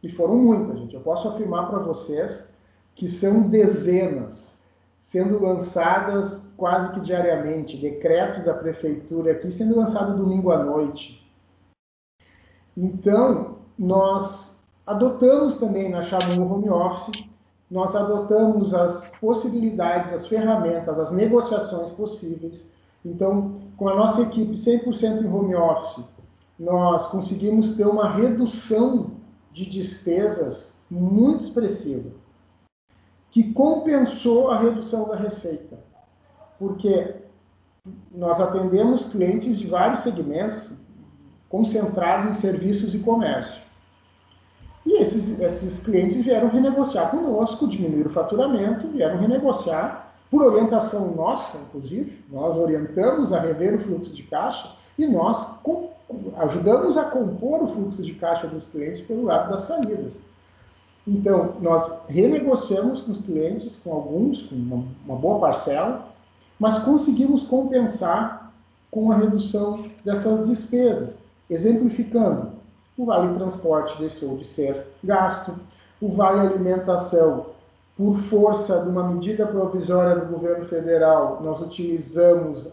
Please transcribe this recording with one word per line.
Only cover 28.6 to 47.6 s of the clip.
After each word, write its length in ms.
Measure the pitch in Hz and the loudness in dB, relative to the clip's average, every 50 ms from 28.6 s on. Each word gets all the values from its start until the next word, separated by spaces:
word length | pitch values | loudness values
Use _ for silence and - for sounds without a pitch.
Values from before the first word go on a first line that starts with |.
| - - 220 214 240 262 262 233 - - - - - - - _ _ _ | -4 -2 2 2 2 2 2 0 -2 -4 -12 -16 -20 -20 -20 _ _ _
de 140 | - 160 190 | -12 -12 -10
despesas 1120 | 190 196 190 180 - - - - 175 170 185 208 208 - 175 160 131 - - - - _ _ _ _ | -8 -6 -8 -8 -8 -10 -8 -4 -2 0 0 0 0 0 -2 -4 -6 -6 -10 -14 -20 _ _ _ _
muito 540 | 180 175 180 185 202 208 233 277 320 - - | -4 -2 0 2 4 6 6 6 4 2 -2
expressiva, 680 | - - 240 226 196 - - - 147 135 120 - - - - - _ _ _ _ _ _ _ _ _ _ _ _ _ _ _ _ _ _ _ _ _ | -4 -4 -2 -2 -2 -4 -4 -6 -6 -8 -8 -8 -10 -16 -20 -20 _ _ _ _ _ _ _ _ _ _ _ _ _ _ _ _ _ _ _ _ _
que 200 | _ 233 214 - | _ 2 2 2
compensou 1000 | - - 269 311 330 320 - 320 294 277 254 - - - - 240 233 233 262 254 | 4 2 4 4 4 2 0 2 2 2 2 2 -2 -2 0 2 4 4 4 4
a 80 | 240 208 | 2 2
redução 480 | 226 233 226 220 - - - 220 214 214 | 2 2 0 0 -6 -6 -4 -4 -4 -4
da 80 | 214 | -4
receita, 640 | 196 208 214 - - - 175 156 147 - - 139 - - _ _ _ _ _ _ _ _ _ _ _ - _ _ _ | -6 -6 -6 -6 -8 -8 -8 -10 -10 -12 -16 -20 -20 -20 _ _ _ _ _ _ _ _ _ _ _ -20 _ _ _
porque 560 | 196 196 196 180 - 202 190 180 - - - - - - _ _ _ _ _ _ _ _ _ _ _ 185 190 - - - | -8 -8 -6 -2 0 2 2 2 2 -2 -8 -14 -16 -20 _ _ _ _ _ _ _ _ _ _ _ -20 -20 -20 -20 -18
nós 280 | - 175 175 170 170 175 | -12 -6 -2 -2 0 2
atendemos 640 | 185 175 185 190 190 180 175 196 226 240 254 240 - | 0 0 0 -2 -2 2 2 2 4 4 2 0 -2
clientes 520 | - - 202 180 180 202 226 220 254 226 190 | -4 -2 0 0 2 0 0 0 -2 -4 -4
de 80 | 196 | -2
vários 360 | 175 170 180 208 226 262 - | -2 0 2 2 2 2 0
segmentos, 720 | - 240 190 170 151 143 147 160 196 220 214 - - - - - - - - - - - - - - - _ _ _ _ | -2 -4 -4 -4 -6 -4 -4 -4 -4 -4 -6 -8 -12 -16 -20 -20 -20 -20 -20 -20 -20 -20 -20 -20 -20 -20 _ _ _ _
concentrado 800 | - 196 226 208 214 214 202 180 - 185 175 175 190 202 202 214 | 0 0 0 0 2 -2 -2 -2 -2 -2 0 0 0 0 0 -2
em 40 | 202 | -2
serviços 600 | - - 190 175 - 175 196 208 202 - 202 180 | 0 0 0 0 0 0 -2 -2 0 -2 -4 -4
e 60 | 202 | -2
comércio. 680 | - 226 226 233 214 151 139 127 117 - - - - - _ _ _ _ _ _ _ _ _ _ _ _ _ _ _ _ _ _ - - - - _ | 0 2 2 2 2 0 -2 -4 -6 -8 -14 -18 -20 -20 _ _ _ _ _ _ _ _ _ _ _ _ _ _ _ _ _ _ -20 -20 -20 -8 _
E 160 | 320 415 403 | 2 4 4
esses, 380 | - 202 202 226 190 - - - | 4 4 2 -2 -4 -4 -4 -2
esses 400 | - - - - 190 185 - - | -2 -2 -2 -2 -8 -8 -8 -8
clientes 440 | - 226 208 180 180 - - 254 233 | -6 2 2 2 4 4 2 0 2
vieram 240 | 247 247 220 233 233 | 2 2 4 4 2
renegociar 600 | 220 262 254 269 254 277 269 - - 202 160 160 | 4 4 4 4 4 2 0 0 0 0 0 0
conosco, 580 | - 320 339 294 220 208 233 226 - - | 0 -2 0 0 0 0 0 -2 -2 -2